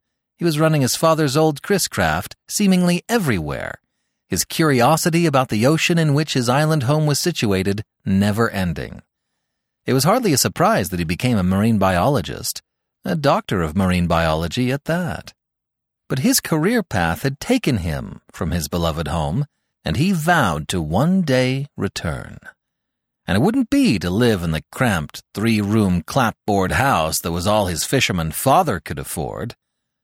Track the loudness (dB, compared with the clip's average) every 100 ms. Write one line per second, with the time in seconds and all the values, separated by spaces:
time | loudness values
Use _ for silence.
0 | _ _ _ _ -2 0 2 2 0 2
1 | 2 2 2 2 2 0 -2 -2 -2 0
2 | 0 0 -6 -14 -10 0 2 4 2 0
3 | -2 -2 0 -2 -2 -6 -8 -14 _ _
4 | _ _ _ -6 -4 0 2 4 4 4
5 | 2 2 2 2 0 2 2 2 2 2
6 | 2 2 0 0 2 2 2 2 2 2
7 | 2 0 -2 0 0 2 0 -2 -6 _
8 | 0 2 2 2 -2 -2 -4 -4 -8 -12
9 | -20 _ _ _ _ _ _ _ -2 0
10 | 2 2 2 2 0 0 0 2 -2 -4
11 | -4 -2 0 2 2 2 2 2 2 2
12 | 2 0 -4 -8 -10 -10 -16 _ _ _
13 | -6 -2 0 0 0 -2 0 0 2 2
14 | 2 2 2 0 -2 -2 -2 -4 -4 -4
15 | -4 -8 -12 -20 _ _ _ _ _ _
16 | -8 -2 0 0 0 0 2 0 0 0
17 | 0 0 -4 -4 -2 0 0 -2 -2 -6
18 | -8 -14 -18 -8 -4 -4 -4 -2 -2 -2
19 | -4 -2 -2 -2 -4 _ _ _ -6 -2
20 | 0 0 0 2 0 -2 -4 -6 -2 0
21 | 2 2 2 2 0 -2 -6 -6 -8 -6
22 | -6 -6 -10 -16 -20 -20 _ _ _ _
23 | _ _ -2 2 2 2 0 2 2 2
24 | 0 2 2 2 0 -4 -6 -2 0 0
25 | -4 -12 -14 -4 0 2 2 2 2 2
26 | 0 -2 -2 -2 -2 0 0 0 2 2
27 | 0 -2 -4 -2 0 0 0 -2 -2 0
28 | 0 -2 -4 -2 2 2 2 -4 -6 -10
29 | -8 -8 -8 -8 -10 -12 _ _ _ _